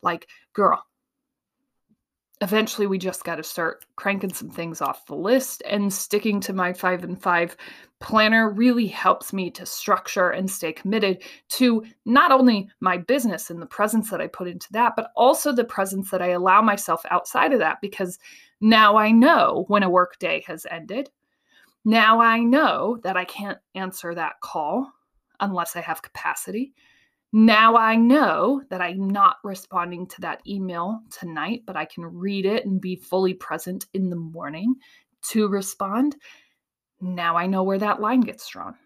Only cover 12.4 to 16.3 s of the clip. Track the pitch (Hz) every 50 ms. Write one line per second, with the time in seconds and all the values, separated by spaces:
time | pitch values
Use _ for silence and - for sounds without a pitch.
12.4 | 262 247 226 202 196 - _ _ 190 185 180 180 170 - 254 285 240 226 180 156
13.4 | - - 170 170 170 - - - 208 214 226 220 208 - 196 165 - 160 - -
14.4 | 185 180 175 180 - - 196 220 240 233 240 - 220 - _ - 233 262 277 -
15.4 | - 294 269 240 247 240 - - 196 190 190 190 190 - - 185 180 180